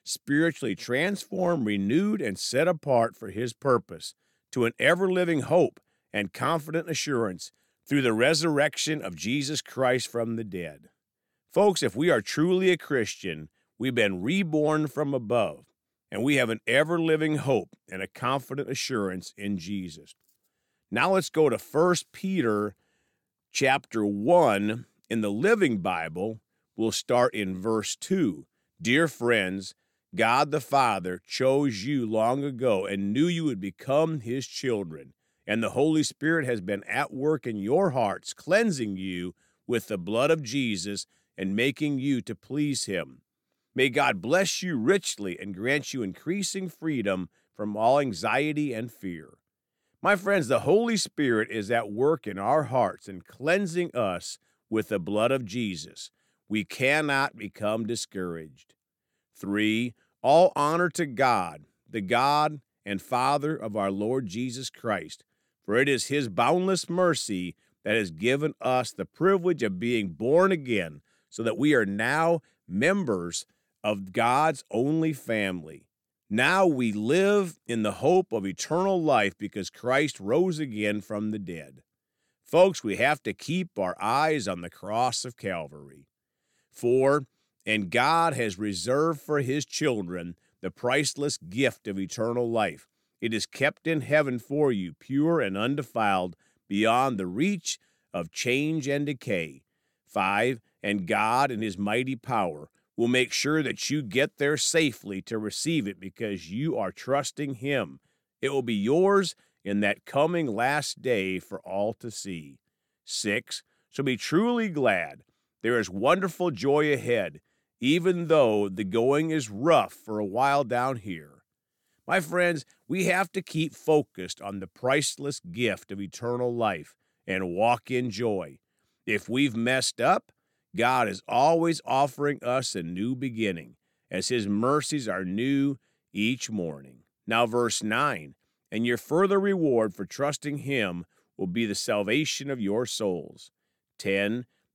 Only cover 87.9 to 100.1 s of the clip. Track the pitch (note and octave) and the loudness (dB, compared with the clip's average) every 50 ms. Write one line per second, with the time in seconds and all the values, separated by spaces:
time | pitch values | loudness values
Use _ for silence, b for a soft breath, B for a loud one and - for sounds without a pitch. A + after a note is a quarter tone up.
87.9 | F#2+ A#2+ B2+ D3 E3 E3 E3 E3 C3+ A#2+ A#2 G#2+ F2+ F#2 G#2+ G#2 G2 F2 E2+ A#2+ | 2 2 4 4 4 4 2 2 0 0 -2 -2 -2 -4 -4 -4 -4 -4 -2 0
88.9 | C3 C#3+ D#3+ E3 D#3+ C#3+ - D3+ D3+ C#3+ B2+ B2+ C#3 D3 C3+ - - - D3 C#3+ | 0 2 0 0 -2 -4 -4 -2 -2 -2 0 0 -2 -2 -4 -6 -4 -2 0 0
89.9 | A#2+ G#2 F#2 E2+ F2+ F2 E2+ F2 E2+ - _ _ _ _ - F#2 - - - B2 | 0 0 -2 -6 -6 -8 -8 -10 -12 -16 _ _ _ _ -10 -10 -8 -4 -2 0
90.9 | C3 D3 D3 - - C3+ C#3+ D3 - - - F2 F#2 B2+ C3+ A#2 - - - G#2+ | 0 0 0 -2 -4 -4 -4 -4 -4 -6 -10 -8 -2 0 0 0 0 -2 -8 -8
91.9 | G2 F#2+ F#2+ - - - A2 A#2 A#2+ B2 A#2+ A#2 A2+ A2 G#2 F2 D2 - - _ | -6 -4 -6 -6 -4 -4 -2 -2 -2 -2 -2 0 0 0 0 0 -2 -6 -16 _
92.9 | _ _ _ _ _ - A#2 A2+ A2+ G2+ - - - - C3+ D3+ - _ - E3 | _ _ _ _ _ -6 -4 -4 -2 -4 -6 -6 -4 0 0 0 0 _ -4 -2
93.9 | D#3+ D3 A#2+ A2+ D3 D#3 D3 C3+ B2 A#2 - - C#3 D3+ D3+ C3+ A#2 G2 F2+ E2+ | -2 -2 0 2 2 2 2 2 -2 -6 -6 -4 0 2 2 2 2 0 -2 -6
94.9 | D2 - _ - C3+ C#3+ D3+ E3 E3+ D#3 A#2 G2 F#2 G2+ A2 B2+ C#3+ D3 C3 - | -10 -14 _ -4 -2 0 2 2 2 2 0 0 0 0 0 0 -2 -2 -4 -4
95.9 | - A#2 G#2+ G2+ G2 F#2 F2+ F2+ F2 _ _ _ _ _ _ - G2 G2+ G#2+ A2 | 0 2 2 4 4 2 0 -2 -6 _ _ _ _ _ _ -2 0 2 4 4
96.9 | A#2 B2+ C3+ C3+ A#2+ F#2+ F#2 F2+ F2+ A#2 E3 G3+ G3+ E3 - - - - _ _ | 4 4 4 2 0 -2 -4 -4 -2 -2 0 0 -2 -2 -4 -8 -10 -10 _ _
97.9 | _ _ _ _ - F2+ E2+ E2 - - - B2 B2+ C#3 D3+ D#3 D#3+ D#3+ B2+ C#3 | _ _ _ _ -6 -6 -6 -8 -8 -6 -2 0 0 0 0 0 -2 -2 -2 -2
98.9 | C#3 C#3+ C#3+ D3 C#3+ - - - G2+ F2 D#2+ D#2 C2+ C2 _ _ _ _ _ _ | -2 -2 -2 -4 -6 -6 -4 -4 -2 -2 -2 -4 -10 -16 _ _ _ _ _ _
99.9 | _ _ _ _ | _ _ _ _